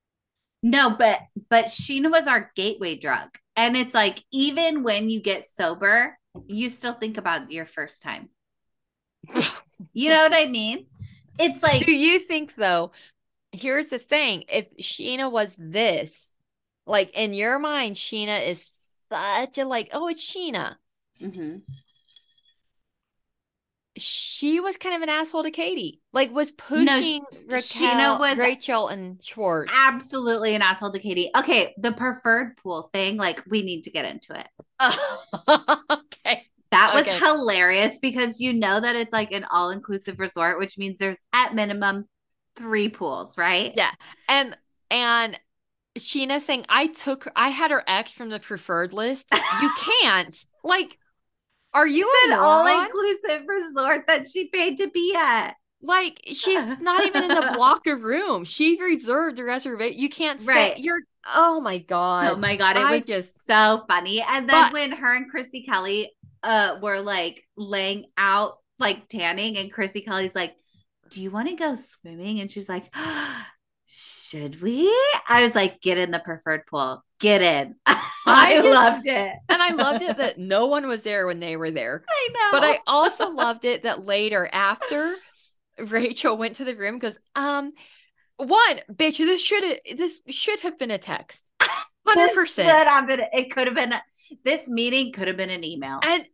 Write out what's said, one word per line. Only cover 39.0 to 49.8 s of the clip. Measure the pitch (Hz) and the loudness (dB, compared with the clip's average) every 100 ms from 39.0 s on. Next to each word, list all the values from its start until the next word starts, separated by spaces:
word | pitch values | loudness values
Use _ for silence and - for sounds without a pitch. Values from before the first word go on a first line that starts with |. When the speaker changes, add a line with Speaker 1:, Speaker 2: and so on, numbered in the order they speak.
| 226 | -2
Speaker 1:
like, | 220 214 | -2 -2
an | 196 - | -6 -2
all-inclusive | 175 175 196 - 196 196 185 | 0 0 -4 -8 -8 -8 -8
resort, | 190 175 170 175 | -6 0 0 0
which | 196 196 | -4 -6
means | 196 185 | -8 -4
there's | 196 185 _ | -4 -4 _
at | - 247 | 2 2
minimum | 220 208 202 202 202 202 _ _ _ _ | 0 -2 -2 -2 -2 -8 _ _ _ _
three | - 226 220 208 | -16 -4 -2 -2
pools, | - 165 175 185 - | -4 -8 -6 -8 -2
right? | 175 180 - | 0 0 -2
Speaker 2:
Yeah. | 220 185 - - - - | -2 -2 -4 -16 -10 0
And, | 269 262 - _ _ - | 0 0 -6 _ _ -4
and | 240 240 233 226 185 _ _ _ _ _ 233 | -2 2 0 0 -6 _ _ _ _ _ -14
Scheana | - 277 262 285 | -8 -4 -2 -2
saying, | 294 262 - | -2 -6 0
"I | 226 311 | 0 0
took, | 320 285 269 - | -4 -6 -6 -6
I | - 262 | 0 0
had | 269 320 | 0 0
her | 277 - | 0 0
ex | 190 226 | -2 -2
from | - 226 | -10 -10
the | 214 | -10
preferred | - 208 - 170 180 | -10 -12 -4 -4 -4
list." | 190 233 269 - - - 294 | -4 -4 -6 -2 -2 0 0
You | 285 | 0
Speaker 1:
<laughs> | - | -2